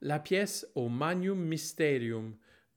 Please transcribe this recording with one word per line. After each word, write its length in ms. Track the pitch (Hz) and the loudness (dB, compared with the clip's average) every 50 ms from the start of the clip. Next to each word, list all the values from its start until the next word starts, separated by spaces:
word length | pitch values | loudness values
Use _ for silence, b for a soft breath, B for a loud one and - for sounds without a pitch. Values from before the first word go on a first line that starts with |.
la 180 | - 139 147 151 | -4 -2 -2 -2
pièce 480 | 151 - 185 190 202 196 - - - - - | 0 2 2 2 2 2 -2 -6 -8 -6 -4
Omnium 640 | 139 120 117 120 127 147 160 180 185 180 190 196 185 170 | -2 -2 0 0 0 0 0 0 2 0 0 0 0 0
Mysterium 920 | 160 165 156 - - - - 160 147 139 127 117 117 113 110 110 113 113 - b b b b b b b | 0 0 -2 -4 -4 -2 2 2 4 4 2 2 0 -2 -4 -4 -8 -10 -12 b b b b b b b